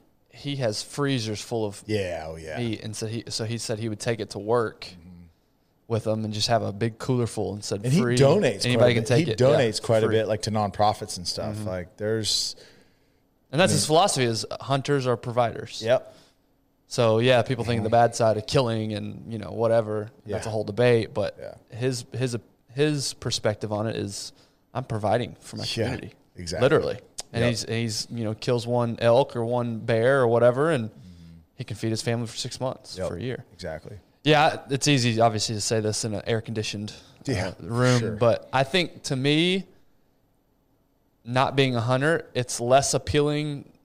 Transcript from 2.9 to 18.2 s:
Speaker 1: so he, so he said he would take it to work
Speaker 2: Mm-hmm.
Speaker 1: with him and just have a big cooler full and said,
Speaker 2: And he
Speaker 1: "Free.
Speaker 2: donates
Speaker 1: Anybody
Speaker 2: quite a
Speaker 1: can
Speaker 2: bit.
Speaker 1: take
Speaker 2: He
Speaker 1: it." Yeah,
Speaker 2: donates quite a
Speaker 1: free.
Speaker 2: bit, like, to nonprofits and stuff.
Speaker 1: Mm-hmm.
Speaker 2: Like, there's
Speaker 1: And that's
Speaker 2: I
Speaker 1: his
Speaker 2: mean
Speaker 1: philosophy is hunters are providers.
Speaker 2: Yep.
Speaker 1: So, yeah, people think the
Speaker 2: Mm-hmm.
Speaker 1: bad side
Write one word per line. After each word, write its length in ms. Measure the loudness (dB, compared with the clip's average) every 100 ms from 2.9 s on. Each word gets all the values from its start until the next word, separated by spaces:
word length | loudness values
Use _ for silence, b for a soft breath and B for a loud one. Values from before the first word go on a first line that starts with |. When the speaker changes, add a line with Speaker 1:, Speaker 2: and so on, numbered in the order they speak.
| -8
Speaker 1:
so 100 | -8
he, 180 | -8 -8
so 160 | -6
he 140 | -6 -6
said 200 | -6 -6
he 100 | -6
would 120 | -6
take 200 | -4 -4
it 100 | -6
to 80 | -8
work 460 | 0 0 0 -6 -18
Speaker 2:
Mm-hmm. 140 | -18 -20 -20 -20 _ _ _ _ _ -4
Speaker 1:
with 200 | -2 0
him 180 | -2
and 80 | -2
just 140 | -2 2
have 140 | 2
a 100 | 0
big 260 | -2 -4 -4
cooler 280 | -2 0 0
full 260 | -2 -4
and 80 | -6
said, 180 | -6 -4
Speaker 2:
And 80 | 2
he 80 | 2
Speaker 1:
"Free. 160 | 4 6
Speaker 2:
donates 480 | 6 6 2 0
Speaker 1:
Anybody 120 | 0 4
Speaker 2:
quite 140 | 6
a 40 |
Speaker 1:
can 80 | 4
Speaker 2:
bit. 40 | 4
Speaker 1:
take 200 | 2 2
Speaker 2:
He 60 |
Speaker 1:
it." 80 | 4
Yeah, 60 | 4
Speaker 2:
donates 340 | 6 2 0
quite 200 | 2 4
a 40 | 4
Speaker 1:
free. 100 | 2
Speaker 2:
bit, 100 | 2
like, 140 | -2
to 80 | 0
nonprofits 640 | 0 -2 2 2 2 -6 -10
and 80 | -8
stuff. 260 | -6 -6 -6
Speaker 1:
Mm-hmm. 120 | -6
Speaker 2:
Like, 280 | -6 -8 -6
there's 600 | -4 -2 -2 -2 -4 -8 b b b b b b _ _ -6
Speaker 1:
And 80 | 2
that's 100 | 2
Speaker 2:
I 20 |
Speaker 1:
his 80 | 2
Speaker 2:
mean 40 | 4
Speaker 1:
philosophy 380 | 4 4 2
is 200 | 0 0 -6 -8
hunters 460 | -2 -2 0 0 0
are 100 | -2
providers. 640 | -2 0 0 -2 -12 -6
Speaker 2:
Yep. 280 | 0 0 0 B B _ _ _ _ _ -8
Speaker 1:
So, 300 | 2 4 4
yeah, 220 | 6 4
people 220 | 4 -2
think 180 | -2 -2
the 60 | 2
Speaker 2:
Mm-hmm. 40 |
Speaker 1:
bad 220 | 4 4
side 200 | 4